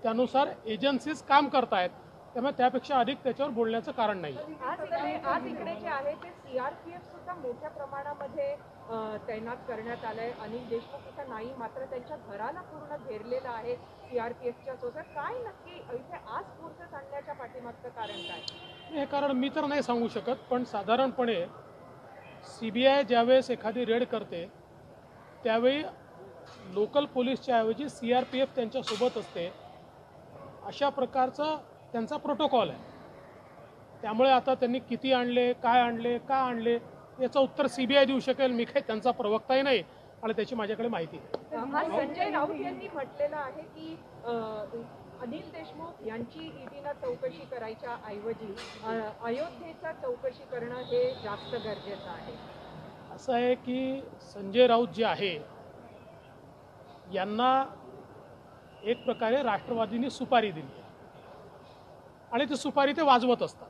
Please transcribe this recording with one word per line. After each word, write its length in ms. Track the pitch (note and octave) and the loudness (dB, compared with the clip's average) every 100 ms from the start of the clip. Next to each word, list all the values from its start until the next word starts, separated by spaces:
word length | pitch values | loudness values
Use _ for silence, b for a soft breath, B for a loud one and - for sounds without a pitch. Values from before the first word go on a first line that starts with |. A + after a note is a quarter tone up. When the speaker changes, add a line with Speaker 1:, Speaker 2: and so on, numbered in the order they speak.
Speaker 1:
त्यानुसार 440 | A3+ A3 B3 C4 D4+ - A3 | 0 2 4 4 2 0 -6
एजन्सीज 560 | G#3+ C4+ C4+ D4 D#4 | 0 2 2 -2 -6
काम 260 | - C#4 C#4+ | 6 6 8
करतायत, 420 | C#4+ B3+ G3+ F3+ - - - - | 4 4 4 2 -2 -20 -20 -10
त्यामुळे 240 | B3 B3+ C#4 | -2 -2 4
त्यापेक्षा 420 | B3+ B3+ - C#4 | 4 4 2 4
अधिक 180 | A#3+ C#4 | 4 2
त्याच्यावर 280 | C4 A#3 C#4 | -2 0 -2
बोलण्याचं 400 | A#3 A3+ A3+ A3+ | 2 2 0 -2
कारण 260 | C4 A3 G3 | 0 2 2
नाही. 200 | D#3+ C3 - D#4 B3+ | -4 -6 -8 -6 -6
Speaker 2:
आज 140 | F4+ | -4
इकडे, 380 | D4+ E4+ D4 D4+ C4+ | -4 -2 -2 -2 0
आज 180 | D4+ B3+ | -2 -2
इकडे 280 | E4 E4 E4 | -6 -6 -6
जे 120 | E4 | -4
आहे 280 | C#4 C#4+ D#4 | -4 -4 -6
ते 140 | F4 | -10
सीआरपीएफ 800 | F4 - B3+ B3+ E4+ E4+ F4 - | -16 -6 -4 -4 -6 -14 -14 -16
सुद्धा 220 | - - | -16 -12
मोठ्या 360 | F4+ C4 A#3+ D4+ | -8 -6 -8 -10
प्रमाणामध्ये, 840 | D4+ C#4 C#4 C#4 C#4+ C#4 C4 C#4 C#4+ - - - | -10 -10 -8 -8 -8 -8 -4 -4 -4 -10 -20 -8
अ, 280 | A3+ A3 G#3+ - | -6 -6 -6 -6
तैनात 280 | A3 A3+ A#3+ - | -8 -6 -8 -8
करण्यात 380 | A3 A3 A#3+ A3+ | -8 -6 -8 -8
आलंय. 260 | A3 A#3 A#3+ | -6 -6 -8
अनिल 280 | G#3+ A#3 B3 | -8 -8 -6
देशमुख 300 | A3+ A#3 C#4+ | -6 -6 -14
इथं 300 | - - C#4 | -14 -12 -10
नाही, 200 | A3 A3+ C4 | -8 -10 -8
मात्र 280 | A3+ - C4 | -10 -8 -8
त्यांच्या 320 | C4 B3 - | -8 -8 -12
घराला 440 | G#3 G3+ A3+ E4 | -12 -8 -8 -8
पूर्ण 480 | F4+ D#4 D4 D4 C4 | -12 -14 -10 -10 -8
घेरलेलं 400 | G#3+ A3 B3+ C4 | -10 -4 -6 -4
आहे 260 | A#3 A#3 B3 | -8 -6 -8
सीआरपीएफच्या 1000 | - - - B3 A#3 A#3+ B3 A#3+ - B3+ | -8 -20 -6 -4 -4 -4 -6 -6 -10 -8
सोबत. 240 | B3 B3 | -8 -8
काय 340 | D#4+ D4+ D4+ B4 | -10 -6 -4 -4
नक्की 520 | A4+ F#4+ E4+ F4 - B3 | -6 -10 -16 -16 -8 -10
इथे 200 | - F4 - | -8 -12 -8
आज 120 | A#3+ | -8
फोर्सेस 500 | G4+ - D#4+ - E4+ | -8 -14 -16 -16 -14
आणण्याच्या 400 | D4+ C4+ C#4+ C#4+ | -14 -10 -10 -8
पाठीमागचं 560 | C#4+ A#3+ B3+ A#3+ A#3 - | -10 -10 -12 -12 -12 -14
कारण 320 | A#3+ G#3+ G3+ | -8 -8 -6
काय? 200 | E3+ F3 - - - - - D#4 | -8 -8 -10 -12 -16 -18 -6 -2
Speaker 1:
हे 60 | C#4 | 0
कारण 260 | C#4+ C#4+ | 2 4
मी 180 | C4 C4+ D#4 | 4 2 2
तर 100 | D4 | 2
नाही 160 | C#4+ | 2
सांगू 260 | B3+ A#3+ A#3 | 2 2 2
शकत, 420 | - F#3+ B3+ - | 0 -2 -2 2
पण 140 | B3 | 0
साधारणपणे 840 | B3 G#3+ G3 A#3+ C4+ - A#3+ G3+ E3+ - - - - - - - - - | 0 -2 2 4 4 4 2 2 0 -8 -18 -20 -20 -18 -18 -18 -18 -18
सीबीआय 600 | - - A3+ G#3+ C4 C#4 | -18 -8 -2 6 8 8
ज्यावेळेस 480 | B3 A#3 A#3 C4 B3+ | 6 6 8 8 6
एखादी 340 | A#3 G#3+ A3+ A#3+ | -2 -2 0 2
रेड 180 | A3+ | 2
करते, 480 | A#3+ A3+ G#3 F3 F3 - - - - - - - - - | 2 -2 -4 -8 -8 -12 -20 -20 -20 -20 -20 -20 -20 -4
त्यावेळी 400 | A#3 A3 B3 C#4 D#4 - - - - - - - F#3+ | 2 4 6 4 -2 -10 -18 -18 -18 -18 -18 -18 -8
लोकल 400 | F#3 G#3 D4 C#4+ | 0 2 4 2
पोलीसच्या 540 | C4+ B3 C4 - A#3+ | 2 2 0 2 4
ऐवजी 300 | A3 A3+ C#4+ | 4 0 -2
सीआरपीएफ 680 | - A#3 B3 B3 B3+ C4+ - | -4 2 4 4 0 0 0
त्यांच्यासोबत 600 | A3+ C4 - G#3+ B3 A#3+ | -2 -2 -2 2 2 0
असते, 360 | - F#3+ F3 - - - - - - - - - - - - | -6 -6 -6 -8 -18 -20 -20 -20 -20 -20 -20 -18 -18 -14 -12
अशा 240 | - C#4 | 0 0
प्रकारचा 680 | C#4 B3+ C4+ C4 C4 D4+ D4+ - - - | 2 0 2 2 2 -2 -2 -6 -20 -8
त्यांचा 260 | A#3 A3 G3 | -4 -2 -4
protocol 520 | - B3+ D4+ B3+ F#3 | -2 2 4 4 4
आहे. 100 | B2 - - - - - - - - - - - - | -2 -12 -18 -18 -18 -20 -20 -20 -20 -20 -20 -20 -10
त्यामुळे 300 | A3 A3 C4 | -4 6 8
आता 220 | B3+ B3 | 8 6
त्यांनी 260 | B3+ B3 B3 | 2 2 0
किती 340 | A#3+ A#3 C4 | -2 -2 4
आणले, 400 | C4 A#3+ A#3+ B3 | 4 4 4 4
काय 280 | B3 B3 B3 | 2 6 6
आणले, 360 | A#3+ A#3 A#3 A#3+ | 6 2 0 -2
का 180 | - C4+ | 0 2
आणले, 380 | C4 A#3 A3+ A#3 - - - - | 2 2 2 2 0 -18 -20 -2
याचं 180 | B3+ C#4 | 2 4
उत्तर 280 | C4+ - C#4 | 4 4 0
सीबीआय 380 | - B3+ C#4 C#4 | 2 6 8 8
देऊ 140 | C4+ | 6
शकेल. 320 | A#3+ B3+ C4+ | 2 4 4
मी 140 | A#3+ A#3 | 4 2
काही 160 | C#4+ C4+ | 0 0
त्यांचा 240 | A3 B3 | 0 2
प्रवक्ताही 500 | A#3+ A3 G#3+ - C4 | 2 2 0 4 4
नाही 220 | C#4 A#3+ - B B - | 6 4 2 B B -8
आणि 100 | A3 | -2
त्याची 220 | A3+ G#3 A#3+ | 0 0 -2
माझ्याकडे 320 | G3+ A3 A#3 | -2 -2 -2
माहिती 300 | G3+ - - | -2 -4 -8
नाही. 580 | - - - D#4 C4+ C#4+ | -10 -10 -6 -6 -2 0
Speaker 2:
आज 320 | - E4 C#4 | 0 0 -2
संजय 220 | E4 F4 | 0 0
राऊत 200 | D4+ D4+ | 2 0
यांनी 380 | G4+ F#4+ - G4 | -2 -6 -6 -8
म्हटलेलं 440 | E4 C4+ - C#4+ D4+ | -8 -8 -2 -2 -2
आहे 240 | C#4 C#4 | -6 -8
की, 360 | D#4+ D#4 D#4+ E4 - - A#3 | -14 -14 -12 -12 -16 -12 -6
अ, 60 | A#3 A3 G#3+ G#3 A#3 A#3 - - - | -4 -4 -8 -8 -10 -12 -16 -18 -12
अनिल 300 | B3 D4 - | -10 -10 -10
देशमुख 560 | E4 D#4+ D4+ E4 - A3 | -14 -14 -12 -14 -10 -10
यांची 380 | A3+ A#3+ D#4+ D#4+ | -8 -10 -10 -14
ईडीनं 460 | D4+ B3+ C#4+ C#4+ | -12 -14 -12 -10
चौकशी 520 | C#4+ B3+ B3 B3+ B3+ C4+ | -6 -6 -4 -6 -8 -12
करायच्या 500 | B3 A3 A3 B3 A#3 A3+ | -10 -8 -10 -10 -10 -10
ऐवजी, 480 | G#3 G#3+ A3+ A3 G#3 - - A3 | -8 -6 -6 -8 -10 -12 -10 -4
अ, 60 | A3+ G#3+ G#3+ | -4 -4 -6
अयोध्येचा 680 | - B4+ E5 - - D#4+ - | -4 -4 -4 -8 -14 -10 -8
चौकशी 520 | - C5+ B4 C5 - - | -6 -4 -2 -4 -6 -10
करणं 240 | B3 A#4 B4 | -8 -6 -8
हे 380 | B3 A#3+ B3+ B3+ | -2 2 2 0
जास्त 300 | G#3 G#3 - | -6 -8 -6
गरजेचं 560 | A#3+ G#3 G3+ F#3+ G3 - | -6 -4 -8 -8 -10 -10
आहे. 240 | - - - - - - - - - - - | -12 -12 -14 -14 -16 -16 -14 -16 -16 -16 -12
Speaker 1:
असं 180 | - | 0
आहे 220 | A#3+ B3 B3 | 2 4 2
की 460 | B3+ B3+ C4 C4+ C4 - | 2 -2 0 -2 -6 -14
संजय 460 | - G#3 G3 G#3 B3 | -16 -10 -2 8 8
राऊत 200 | A#3 A#3+ | 8 4
जे 180 | E3 A3+ | 2 0
आहे, 480 | E3 G3 D#3+ - - - - - - - - - - - - - - - - - | 2 0 -2 -8 -16 -18 -18 -18 -20 -20 -20 -20 -20 -20 -20 -20 -20 -20 -20 -6
यांना 520 | F#3 F#3+ G#3+ B3+ C4 C4+ - - - - - - - - - - - | -2 0 4 6 6 2 -6 -16 -18 -18 -18 -20 -20 -20 -20 -20 -10
एक 220 | G3+ A#3+ - | -2 -2 0
प्रकारे 380 | A#3 A3+ B3+ | 0 2 4
राष्ट्रवादीने 640 | C4 G3+ - A#3 A3 A3+ C4 | 2 0 0 0 0 0 -2
सुपारी 420 | - B3+ B3 A3 | -2 4 4 4
दिली 300 | D#3 C#3 - - - - - - - - - - - - - - - - | -2 -10 -14 -18 -20 -20 -20 -20 -18 -18 -20 -20 -20 -20 -20 -20 -20 -4
आणि 140 | A#3 C#4 | 0 0
ती 100 | C#4 | 0
सुपारी 360 | D4 C#4+ C#4 | 0 4 4
ते 100 | C#4+ | 6
वाजवत 420 | D4+ B3 B3 A#3+ | 8 8 8 2
असतात. 240 | D#3+ - - | 2 -6 -18